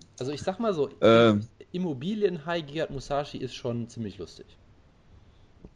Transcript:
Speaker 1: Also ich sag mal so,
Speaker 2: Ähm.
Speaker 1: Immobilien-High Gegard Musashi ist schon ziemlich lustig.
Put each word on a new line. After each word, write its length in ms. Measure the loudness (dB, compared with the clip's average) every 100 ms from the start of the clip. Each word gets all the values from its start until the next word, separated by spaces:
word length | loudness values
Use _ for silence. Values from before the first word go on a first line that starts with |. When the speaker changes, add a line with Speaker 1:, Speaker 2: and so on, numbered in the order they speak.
| -8 -10
Speaker 1:
Also 120 | -8
ich 100 | -6
sag 180 | -6 -4
mal 140 | -2
so, 160 | 0 -2 4
Speaker 2:
Ähm. 400 | 8 8 8 6 0 -12 -10
Speaker 1:
Immobilien-High 920 | -6 -4 -4 -4 0 0 0 -4 -6 -4
Gegard 260 | -6 -6
Musashi 460 | -6 -4 -4 -4 -6
ist 180 | -8 -8
schon 340 | -6 -4 -6
ziemlich 280 | -8 -10 -8
lustig. 280 | -14 -16 -20 -20 -20 _ -20 _ _ -20 -20 -20 -20 -20 -20